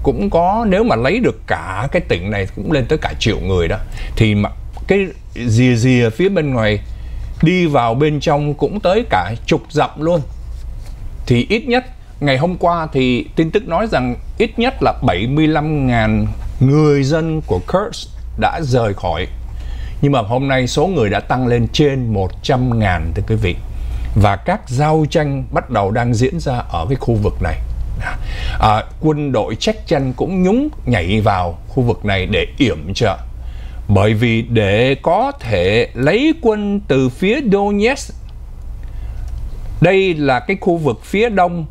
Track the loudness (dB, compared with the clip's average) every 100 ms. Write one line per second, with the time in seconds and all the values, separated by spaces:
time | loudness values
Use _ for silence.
0 | 0 0 0 2 2 2 2 2 2 2
1 | 2 2 0 -2 -4 -6 -4 -4 -2 -2
2 | 0 -2 -2 -4 -4 -6 -2 0 0 0
3 | -2 -2 0 0 0 0 0 -2 -6 -8
4 | -6 2 2 4 0 -4 -12 -10 0 2
5 | 0 -6 -14 -6 0 4 4 4 4 4
6 | 2 2 2 2 0 0 0 0 -4 -10
7 | -8 -8 -8 0 2 4 4 4 2 2
8 | 2 2 0 0 0 -2 -2 0 2 2
9 | 2 0 0 -6 0 -2 0 -2 -2 -2
10 | 0 0 -2 -10 -12 -10 -10 -12 -12 -12
11 | -12 -10 0 2 2 0 2 -2 -2 -16
12 | -18 -4 0 2 0 0 0 0 -2 0
13 | 2 2 -2 -2 0 0 0 -2 0 0
14 | -2 -4 -8 -2 -2 2 -2 2 0 2
15 | 0 0 0 2 2 2 0 0 2 2
16 | 2 2 0 -2 -6 2 4 6 6 4
17 | 4 0 0 -2 -2 -4 0 -2 -2 -8
18 | -12 -12 -12 -2 -2 0 0 2 2 -2
19 | -2 -2 -4 -6 -10 -8 -8 -6 -6 -2
20 | 2 2 2 0 0 0 0 2 2 2
21 | 2 0 0 0 2 2 2 4 2 2
22 | -2 0 -2 -4 -2 0 2 2 2 2
23 | 0 -2 0 0 0 -2 -6 -6 -6 -4
24 | -2 4 4 2 -2 -4 -2 0 2 2
25 | 2 0 0 -2 -2 -4 0 0 2 2
26 | 2 2 2 0 -2 -4 -4 -4 -2 -2
27 | 0 2 0 0 -2 -2 -4 -4 -4 -4
28 | -4 -4 -6 -4 -4 2 4 2 0 -2
29 | 0 0 0 0 -2 -2 -2 -4 0 0
30 | 0 -2 -2 2 2 2 0 -4 -2 0
31 | 2 2 2 2 -2 -6 -6 0 0 0
32 | 0 -2 0 0 0 0 0 0 -6 -2
33 | 0 0 -8 -10 -10 -10 -12 -12 0 4
34 | 4 4 2 2 2 2 2 4 2 2
35 | 2 2 0 -4 -2 2 4 2 0 0
36 | 2 4 2 2 2 0 0 -2 2 2
37 | 2 2 0 2 2 2 2 2 0 0
38 | -6 -12 -14 -14 -14 -14 -12 -10 -10 -10
39 | -10 -8 -8 -6 -8 -8 -8 2 4 4
40 | 2 2 2 0 0 -2 0 2 0 -2
41 | -2 0 2 4 2 0 -8